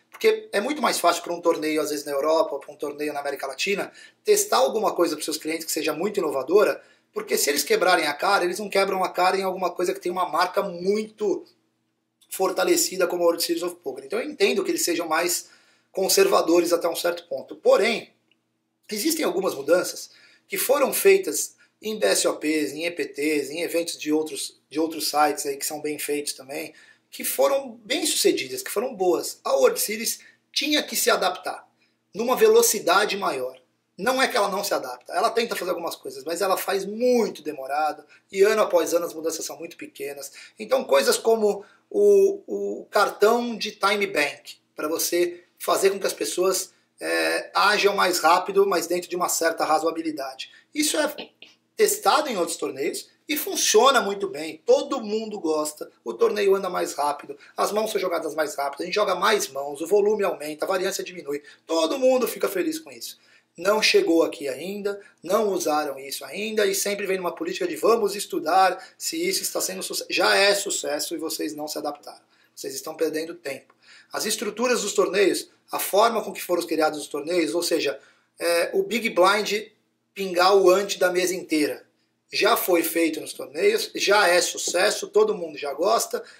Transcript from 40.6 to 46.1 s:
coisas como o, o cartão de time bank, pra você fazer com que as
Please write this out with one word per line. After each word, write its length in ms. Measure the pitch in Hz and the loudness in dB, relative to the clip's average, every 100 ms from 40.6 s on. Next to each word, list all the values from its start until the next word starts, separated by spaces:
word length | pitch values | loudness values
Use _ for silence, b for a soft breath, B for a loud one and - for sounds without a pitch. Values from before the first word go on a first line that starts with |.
| 214 262 | -2 0
coisas 340 | 233 269 233 233 | 4 2 4 2
como 460 | - 226 208 196 B B _ | 4 4 4 0 B B _
o, 880 | 208 208 98 98 - - 101 101 104 | 2 6 8 6 2 -6 -6 -6 -8
o 60 | - | -2
cartão 640 | 214 196 - 208 240 240 214 | 2 2 4 4 4 0 -6
de 160 | 208 | -8
time 340 | - 196 208 196 | -2 -2 0 -2
bank, 500 | 151 143 - - - _ | 0 -2 -4 -16 -20 _
pra 140 | - 156 | -8 -4
você 540 | 160 - 175 175 - _ - | -2 -2 0 0 -2 _ -10
fazer 320 | - 170 196 | -2 2 2
com 80 | 196 | 2
que 80 | |
as 80 | 185 | -4